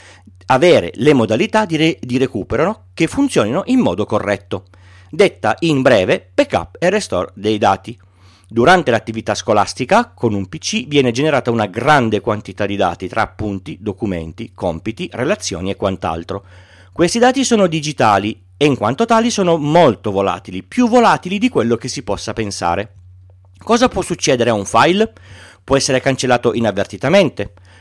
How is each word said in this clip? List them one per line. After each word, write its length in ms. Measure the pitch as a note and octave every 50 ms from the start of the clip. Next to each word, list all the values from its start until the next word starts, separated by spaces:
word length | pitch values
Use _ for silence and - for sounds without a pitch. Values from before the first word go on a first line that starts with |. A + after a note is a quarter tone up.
| - - - - - - - - -
avere 440 | - C3 C3 E3 F3+ D3+ A2 F2 E2+ -
le 180 | - A#2+ D3+ D3
modalità 520 | B2+ A2 G2+ A2 B2+ G#3 A3 - G#3+ G#3+
di 120 | E3 D#3+
re-, 220 | D3+ D#3+ D#3+ - -
di 160 | - B2+ B2
recupero 680 | B2+ C3 B2 - G#2+ F2+ - A2+ A#2 D#3 F#3+ A3 - - - -
che 120 | - E3
funzionino 560 | D#3 - C4+ C#4+ C4+ - D3+ A2 G#2 B2+ F#3 -
in 140 | - B3+ B3+
modo 260 | - G2+ F2 F#2+ G#2
corretto, 580 | - A2 G2+ - G2+ G#2 F#2 - - G#2+ F#2 - _ _ - - - - - - -
detta 440 | - D#3+ G3+ F3 - - - G#2+ A2+ -
in 220 | E3+ E3 D3+ C3 B2+
breve 480 | C3+ A#2+ G2 F#2 - E3+ - - _ _
backup 420 | - C#4+ - - F#2 E2+ - - -
e 100 | E3+ F3+
restore 400 | F#3+ G#3+ - - F#2+ F2 F2+ - -
dei 240 | - F#2+ G#2+ A2 G#2
dati. 380 | A2+ G2+ G2 F#2 - - A#2+ - _ _ _ _ _ - _ _ _ -
Durante 420 | A2 A2+ A#2+ D#3 F#3 F3+ D3 C3+
l'attività 440 | A#2 G#2+ - A#2 A2 A2+ - - G#2
scolastica, 760 | - - - G#2+ G#2 G2 - - - C3 - F#3 A#3 A#3+ - -
con 200 | - - A2+ G#2
un 120 | G2 F#2+ F#2
P 100 | - D#3+
C 280 | - - - F3+ B2+
viene 240 | C#3 C#3+ C#3+ B2+ B2
generata 400 | A2 B2 D3 D#3 D3 B2 - B2
una 160 | A#2 A2+ G#2
grande 540 | G2 E2+ A#2 A#2 C#3+ D3+ C#3 A#2+ A2 G#2 G2+
quantità 460 | - A#2 G#2 G#2 - - F#2 - G#2
di 100 | G2 G2+
dati 300 | G2 G2 F2 F2 - F#2+
tra 160 | F2 - A2 -
appunti, 560 | - - - G#2+ G#2 G2 F#2+ F#2 - - -
documenti, 720 | G#2 G#2+ F#2+ - A#2 G2+ F2+ E2+ D#2+ D#2+ F2+ - D#2+ - -
compiti, 540 | - G#2 F2+ D#2+ E2 F2 A2 G#2+ - F3+ - -
relazioni 580 | - B2+ D3+ G#3 G#3+ - - G2 E2 F#2 G2
e 60 | F#2+
quant'altro. 680 | - - F#2+ F#2+ F2 - F2 E2 E2 F2 - F#2 G2 - - - - - - - - - - -
Questi 260 | - E3+ F3 - A#3
dati 260 | A#3+ B3+ B3+ C#4 B3+
sono 220 | - A#3 G#3 F#3+
digitali 800 | F3 D#3 D#3+ C#3+ D3+ C#3+ - B2+ A2 G2+ G2 G2+ G#2+ G#2+ - _ _ _ -
e 80 | C#3+
in 100 | D3 C3
quanto 300 | G#2 G2+ G#2+ C#3 - A#3
tali 240 | - A#3 A3+ A3+ A#3+
sono 260 | - G#3 F#3+ F3 E3
molto 540 | D#3+ D3 D3 D#3 F3 E3+ C3 G2 F2+ - A2
volatili, 520 | F#2+ G2 G2 F#2+ E2+ F#2 - - F2+ F#2+ -
più 240 | - - B3 B3
volatili 520 | A3+ A#3 B3 A3+ G3 D#3+ - - F3+ G3 G#3
di 100 | G#3 B3+
quello 280 | - C#3+ A2 A#2 A#2
che 120 | A2 - B2+
si 140 | - - -
possa 320 | G#2 G2 E2+ - A2 G2+
pensare. 580 | A#2 A2 G2+ G2 - F#2+ E2+ E2+ F#2+ G#2 - - - - - - - - - - - _ _ _ -
Cosa 300 | - - A3+ A#3+ B3+ A#3+
può 140 | - G3 F3
succedere 480 | - F3 - - D#3 C3+ A#2+ A#2 A#2+
a 40 | A2+
un 120 | G#2 G2
file? 460 | - - A2+ C3 D#3+ F#3 G3+ A3 A3+ - - - - - - - - - _ -
Può 100 | - C3+
essere 260 | C3+ - - C3 B2+
cancellato 520 | - C3+ C3 - - B2+ B2 A#2+ - A#2+ G#2
inavvertitamente, 1000 | A#2 A#2 G#2+ F#2 G2 F#2+ - - F#2+ - C3 F3+ G3+ F3+ C3+ - - G2+ - - - - - - -